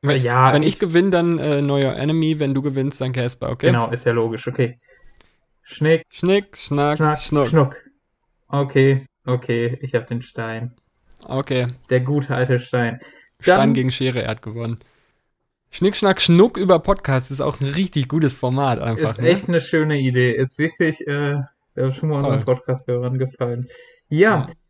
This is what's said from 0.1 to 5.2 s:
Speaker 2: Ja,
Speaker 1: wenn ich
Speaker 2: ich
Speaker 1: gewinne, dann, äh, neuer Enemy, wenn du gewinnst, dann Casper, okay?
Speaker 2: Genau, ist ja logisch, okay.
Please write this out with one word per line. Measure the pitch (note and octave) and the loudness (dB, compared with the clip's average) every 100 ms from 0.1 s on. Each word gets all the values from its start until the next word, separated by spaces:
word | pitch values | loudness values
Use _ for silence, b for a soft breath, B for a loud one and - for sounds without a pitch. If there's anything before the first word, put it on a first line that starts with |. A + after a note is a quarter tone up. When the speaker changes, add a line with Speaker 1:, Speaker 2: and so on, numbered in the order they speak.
| C#3 | 0
Speaker 2:
Ja, | A#2+ B2 C3 | 2 4 6
Speaker 1:
wenn | C#3+ | 6
ich | D#3 | 2
Speaker 2:
ich | - | 0
Speaker 1:
gewinne, | F#3+ E3 F#3+ | 2 4 4
dann, | F3+ E3+ E3 | 2 2 0
äh, | D3+ C#3+ | 0 0
neuer | C#3+ C#3+ C3+ - | 2 2 0 -2
Enemy, | C#3+ E3 D#3 D#3 | -2 0 0 0
wenn | C#3+ | 0
du | C#3 | 0
gewinnst, | C#3+ C3+ C3+ - | -2 -2 -4 -4
dann | C3 | -6
Casper, | B2+ B2 B2 - | -4 -4 -4 -6
okay? | B2 - | -2 0
Speaker 2:
Genau, | A#2+ A#2 | 2 0
ist | A#2 - | -2 -2
ja | |
logisch, | A#2 A2+ A2 - | 0 -2 -4 -6
okay. | B2+ A#2+ B2 b b b b | -2 -4 -4 b b b b